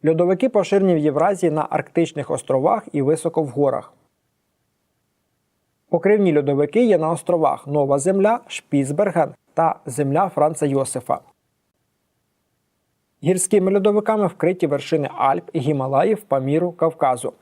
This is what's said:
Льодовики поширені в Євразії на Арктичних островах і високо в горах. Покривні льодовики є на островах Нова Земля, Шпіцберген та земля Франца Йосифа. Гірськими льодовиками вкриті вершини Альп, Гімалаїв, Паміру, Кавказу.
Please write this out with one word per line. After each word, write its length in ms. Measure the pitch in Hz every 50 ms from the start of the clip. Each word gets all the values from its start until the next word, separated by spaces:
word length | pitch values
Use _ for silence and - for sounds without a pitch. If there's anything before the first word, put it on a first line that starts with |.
| -
Льодовики 420 | 156 160 160 175 175 190 185 - 262
поширені 460 | - 208 185 - - 196 190 190 175
в 40 | 160
Євразії 520 | 147 151 135 147 160 190 202 175 - 170
на 160 | 151 156 151 -
Арктичних 600 | - 156 147 - _ - 170 160 - 151 135 -
островах 580 | 147 135 - - 135 131 135 175 - 220 202 - -
і 100 | 147 135
високо 400 | 135 151 - - 170 160 165 160
в 60 | 139
горах. 440 | 117 135 143 139 127 127 - - _ _ _ _ _ _ _ _ _ _ _ _ _ _ _ _ _ _ _ _ _ _ _ _ _ _ _ _ _ _ _ _ _ _ _ _ _ _ _ _
Покривні 480 | - 170 165 196 208 214 202 180 156
льодовики 480 | 147 143 139 143 139 147 147 - 214 247
є 140 | 233 202 170
на 120 | 160 156
островах 560 | 170 160 - - 175 170 160 139 139 135 -
Нова 320 | 139 143 151 143 135 139 143
Земля, 420 | 135 180 196 196 190 208 226 240 -
Шпіцберген 880 | - - - - _ - 139 139 131 143 147 208 202 170 175 156 139 139 _ _ _ _
та 260 | - 165 160 - - _
земля 420 | - 123 131 147 139 139 156 196 190
Франца 380 | - - 147 151 160 - -
Йосифа. 540 | 143 135 135 135 123 - 127 - - - - _ _ _ _ _ _ _ _ _ _ _ _ _ _ _ _ _ _ _ _ _ _ _ _ _ _ _ _ _ _ _ _ _ _ _ _ _ _ _ _ -
Гірськими 500 | 160 185 180 - - - 208 185 190 196
льодовиками 520 | 208 190 208 208 214 208 208 220 214 208
вкриті 400 | 170 - - - 165 185 185 -
вершини 440 | 151 143 139 139 - - 156 143 131 -
Альп, 420 | - - 135 139 175 170 - -
Гімалаїв, 640 | 165 127 143 156 139 131 135 139 147 165 196 220 -
Паміру, 520 | - _ 139 135 131 135 143 160 175 175 170
Кавказу. 600 | _ 165 165 160 - - 135 127 120 - 120 - _